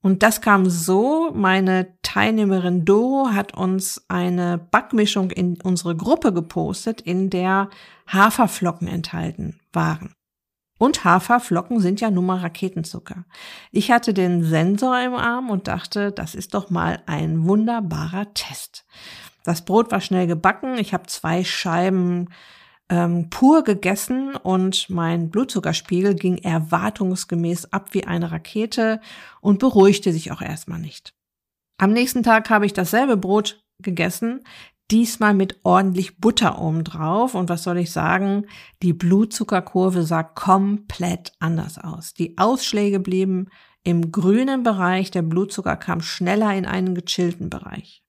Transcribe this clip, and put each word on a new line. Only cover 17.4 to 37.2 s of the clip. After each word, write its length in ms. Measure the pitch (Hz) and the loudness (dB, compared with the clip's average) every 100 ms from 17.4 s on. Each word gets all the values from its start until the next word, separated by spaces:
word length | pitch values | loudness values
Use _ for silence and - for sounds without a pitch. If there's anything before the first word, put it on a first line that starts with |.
| 165 | 2
wunderbarer 880 | 208 220 233 190 156 160 185 202 | 2 2 -2 -4 -4 -4 -6 -6
Test. 540 | - - - - - _ - - - - _ | -8 -10 -14 -16 -20 _ -20 -20 -20 -20 _
Das 200 | - 165 | -4 -4
Brot 280 | - 202 226 | 2 2 2
war 100 | 196 | -2
schnell 240 | - 180 175 | 0 0 0
gebacken, 540 | 165 185 - 262 254 | 2 0 0 -4 -4
ich 160 | 208 180 | -2 -4
habe 100 | - | -6
zwei 380 | - 160 170 | -8 -2 -2
Scheiben, 840 | 185 - 180 165 185 190 180 175 175 - - - _ _ _ | -2 -4 -2 0 2 2 2 0 -4 -10 -20 -20 _ _ _
ähm, 400 | 175 170 170 165 | 0 2 0 -4
pur 340 | - 262 320 | 4 6 6
gegessen 720 | 254 202 185 202 - 254 269 277 | 4 0 0 -2 -2 -4 -4 -6
und 540 | - 185 190 190 - | -2 0 0 -2 -4
mein 400 | 180 165 170 165 | -2 -2 -2 -2
Blutzuckerspiegel 840 | 202 262 196 165 160 - 180 196 | -2 -2 -4 -4 -6 -2 0 2
ging 240 | 180 185 180 | 2 0 -2
erwartungsgemäß 1300 | - 165 160 170 208 - 190 185 - 175 170 170 - | -2 -2 0 -2 -2 -2 -4 -4 -4 -2 -2 -4 -6
ab 220 | 190 196 | -8 -4
wie 100 | 196 | -6
eine 300 | - 175 170 | -4 -4 -4
Rakete 680 | 165 - 214 220 - 220 220 - - - - | -6 -8 -6 -4 0 0 -2 -8 -20 -20 -4
und 200 | 208 202 | 2 4
beruhigte 520 | 262 214 196 202 190 | 4 8 8 6 0
sich 220 | 165 - | -2 -6
auch 80 | - | -8
erstmal 380 | - 156 - 165 | -8 -10 -10 -10
nicht. 360 | 156 - - _ _ _ _ _ _ - | -10 -14 -20 _ _ _ _ _ _ -2
Am 160 | 196 | 2
nächsten 280 | 226 254 254 | 2 0 0
Tag 280 | 233 220 220 | 4 4 4
habe 160 | 214 202 | 2 2
ich 80 | |
dasselbe 420 | 202 175 220 269 214 | 0 0 2 2 0
Brot 480 | 180 208 214 - _ _ | 2 0 0 -10 _ _
gegessen, 600 | - 175 175 - 226 262 - - - _ _ | -8 -2 -2 -2 -6 -6 -12 -20 -20 _ _
diesmal 420 | 220 233 - 208 | 2 2 2 2
mit 280 | 196 190 - | 4 2 -2
ordentlich 540 | 185 180 196 180 180 _ | 2 4 4 0 -4 _
Butter 440 | 220 233 196 - | 2 4 0 0
obendrauf. 720 | 160 160 160 160 156 196 | -4 -2 -4 -6 -2 0